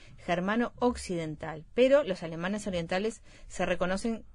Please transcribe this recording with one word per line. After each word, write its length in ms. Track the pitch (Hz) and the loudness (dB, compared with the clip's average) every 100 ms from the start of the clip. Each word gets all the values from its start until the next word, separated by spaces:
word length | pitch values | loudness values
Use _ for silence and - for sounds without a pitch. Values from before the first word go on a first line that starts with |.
| - - - | -20 -10 -2
germano-occidental. 1400 | 175 185 220 240 - 247 240 - 175 160 151 156 151 - | 0 0 0 0 2 0 0 -4 -4 -4 -6 -8 -8 -4
Pero 300 | - 262 277 | 4 8 6
los 200 | 185 180 | 4 -4
alemanes 440 | 165 165 175 208 208 | -6 -4 -4 -2 -2
orientales 540 | 175 165 185 214 - - - - | -4 -2 0 -2 -6 -16 -20 -10
se 180 | - 180 | -4 0
reconocen 580 | 180 180 196 233 226 - | 0 0 0 -2 -4 -8